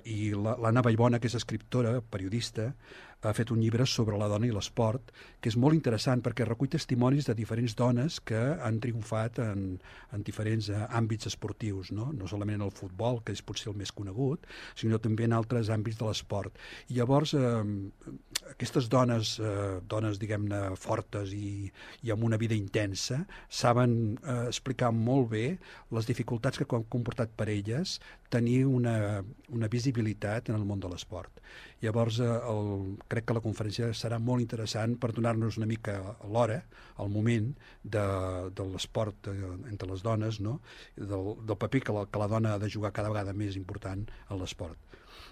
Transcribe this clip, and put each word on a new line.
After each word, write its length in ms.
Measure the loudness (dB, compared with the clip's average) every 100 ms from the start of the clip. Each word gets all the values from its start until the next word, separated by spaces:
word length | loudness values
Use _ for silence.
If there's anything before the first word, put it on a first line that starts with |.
| -2
i 140 | -2 0 0
la, 220 | 0 2
l'Anna 240 | 4 6 6
Vallbona, 340 | 6 6 6
que 100 | 2
és 80 | -2
escriptora, 640 | -2 -6 -2 0 2 0
periodista, 720 | -2 -6 -2 -2 -2 -4 -4 -4 -14 -20 -20 -4
ha 120 | -2 0
fet 140 | 2
un 80 | 4
llibre 240 | 4 4 2
sobre 300 | 2 2 2
la 120 | 2
dona 160 | 2 2
i 40 |
l'esport, 580 | 0 -2 2 2 2 -6 -20 -20 -4
que 80 | 0
és 60 | 4
molt 160 | 6 6
interessant 460 | 4 2 2 2
perquè 220 | 0 0 0
recull 220 | 0 0
testimonis 540 | -2 0 2 4 4 2
de 60 | -2
diferents 380 | -2 0 -2 2
dones 440 | 4 4 2 -4
que 160 | -2 0 0 0
han 160 | 0 0
triomfat 600 | 0 -4 -2 -2 -2 0
en, 200 | -2 0 -4 -6 -10 -20 -10 -8
en 80 |
diferents, 460 | -6 -2 0 0 0
eh, 160 | -2 0 0
àmbits 320 | 0 0 -4
esportius, 640 | -6 -6 -4 -4 -4 -4
no? 220 | -4 -4
No 140 | -4 -6
solament 340 | -4 -2 -2
en 60 | -4
el 40 |
futbol, 480 | -6 -12 -2 0 0
que 100 | -4 -8
és 60 |
potser 300 | -6 -8 -6
el 20 | -6
més 160 | -6
conegut, 560 | -8 -8 -2 0 0 -6 -16 -16 -4
sinó 240 | 0 2
també 260 | 2 2 4
en 60 | 2
altres 320 | 2 0 2
àmbits 300 | 0 0 -2
de 80 | -2
l'esport. 480 | -2 -2 -4 -4 -10 -16 -16 -4
I 80 | 0
llavors, 320 | 4 4 4 4
eh, 280 | 4 2 0 -2 -6 -12 -16 -16 -8 -10 -8
aquestes 340 | -6 0 0 4
dones, 460 | 4 6 4 0 -2
eh, 400 | -2 0 -2 -4 -4
dones, 320 | -2 0 -2
diguem-ne, 560 | -2 0 0 0 -2 -4
fortes 540 | -2 -2 0 -6 -4 -4
i, 340 | -6 -6 -8 -10 -18 -10
i 80 | -4
amb 120 | 0
una 140 | 2 2
vida 180 | 2 0
intensa, 720 | 0 0 0 -2 -2 -2 -4 -10 -10
saben, 680 | 2 6 6 6 6 2 0
eh, 220 | -2 -2 -2
explicar 440 | -4 -4 2 2
molt 380 | 4 4 4 4
bé 140 | 2 0 -2 -8 -20 -4
les 160 | -4 0
dificultats 500 | -2 0 0 0 0
que 100 | 0
han 160 | 0 0
comportat 480 | -4 -2 -2 -4 -2
per 140 | -2
elles 500 | -2 -2 -2 -4 -6 -12 -20 -2
tenir 360 | 2 4 4 6
una, 580 | 4 4 2 2 -2 -4 -12 -8
una 180 | -4 0
visibilitat 800 | 0 0 0 0 0 -2 -2 -2
en 60 | -2
el 100 | 0
món 140 | -2
de 80 | -4
l'esport. 540 | -8 -10 -12 -12 -18 -20 -20 -20 -6
Llavors, 380 | 0 2 2 2
eh, 80 | 2
el, 720 | 2 0 0 0 -2 -4 -8 -4
crec 160 | -4 0
que 80 |
la 80 | -2
conferència 460 | 0 -2 -4 -2 -2
serà 260 | -2 -4 -2
molt 240 | 0 0
interessant 540 | 0 -2 -4 -2 0 0
per 100 | -2
donar-nos 440 | 0 0 2 0 0
una 80 | -2
mica 300 | -2 -4 -6 -6 -10 -2
l'hora, 300 | 2 2 0 -6 -20 -20 -8
el 100 | -4
moment 380 | 0 2 2 0 -4 -14 -18
de, 220 | -4 0 0 0 -2 -4 -6
de 120 | -6 -6
l'esport, 640 | -6 -4 -2 -2 -4 -8
eh, 220 | -6 -6 -8 -8
entre 180 | -8 -6
les 140 | -4 0
dones, 340 | 0 0 -2
no? 200 | -4 -4 -8 -20 -18 -12
Del, 380 | -6 -4 -4 -6
del 160 | -4 -2
paper 240 | 0 0
que 140 | 0 -2
la, 100 | -2
que 140 | 0
la 60 | 2
dona 260 | 2 2
ha 60 | 2
de 80 | -2
jugar 220 | -2 -2
cada 160 | -2 -2
vegada 240 | -2 -2
més 240 | -2 -2 -4
important 480 | -6 -8 -6 -6 -6 -10 -8
en 80 | -6
l'esport. 380 | -6 -8 -10 -10 -20 -20 -20 -20 -20